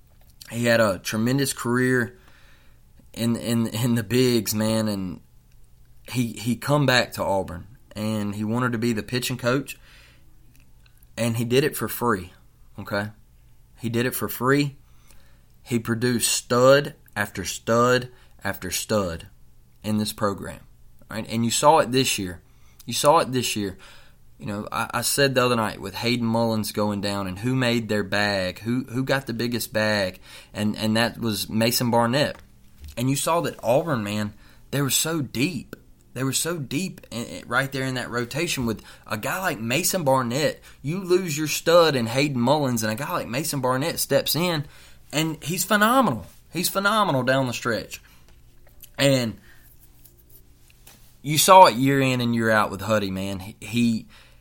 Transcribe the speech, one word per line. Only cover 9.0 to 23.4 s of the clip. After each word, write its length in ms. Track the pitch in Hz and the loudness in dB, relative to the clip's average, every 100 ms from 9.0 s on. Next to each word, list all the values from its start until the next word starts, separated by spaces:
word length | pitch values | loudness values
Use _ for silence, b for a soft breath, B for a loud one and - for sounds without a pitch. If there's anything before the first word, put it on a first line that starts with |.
pitching 340 | - 123 123 123 | -4 -4 -4 -4
coach, 400 | 120 135 139 - b b b b b - - - - - - - - - | -2 -2 -4 -12 b b b b b -20 -20 -20 -20 -20 -20 -20 -16 -4
and 220 | 117 117 | -2 -2
he 80 | 117 | 0
did 180 | 123 | 2
it 140 | 147 - | 2 0
for 100 | 110 | -6
free, 460 | - 120 104 90 - - - - - | -2 0 0 -4 -18 -20 -20 -20 -14
okay? 340 | 101 104 107 - - - - - - - | -6 -4 -4 -10 -20 -20 -20 -20 -20 -10
He 80 | 113 | -4
did 180 | 113 123 | -2 -2
it 100 | 127 | -2
for 120 | 104 | -6
free. 480 | - 123 143 143 - b b b b b b b - | -2 2 2 2 -4 b b b b b b b -20
He 160 | - 120 | -4 -2
produced 520 | 113 113 123 120 - | -2 -2 0 0 0
stud 640 | - - 123 131 139 151 - - - | -2 0 4 8 6 4 -8 -10 -6
after 300 | 104 - 92 | -6 -6 -8
stud 640 | - - 117 120 127 123 b b b | -6 0 4 4 2 0 b b b
after 280 | 101 95 - | -8 -8 -6
stud 560 | - - 110 92 82 - - - - - - | -6 -2 -2 -2 -6 -12 -20 -20 -20 -20 -12
in 160 | 104 107 | -4 -2
this 120 | 107 | -2
program, 480 | - 104 95 78 - - - - - - | -2 -4 -4 -8 -14 -18 -20 -20 -20 -14
right? 160 | 107 - | -12 -6
And 160 | 113 117 | -2 0
you 60 | |
saw 280 | - 147 156 | 2 6 6
it 140 | 117 | 4
this 260 | 127 127 - | 2 0 -2
year. 220 | 92 87 b b b b - | -6 -10 b b b b -8
You 80 | |
saw 260 | 117 147 160 | 0 4 4
it 120 | 127 | 4
this 240 | 127 | 0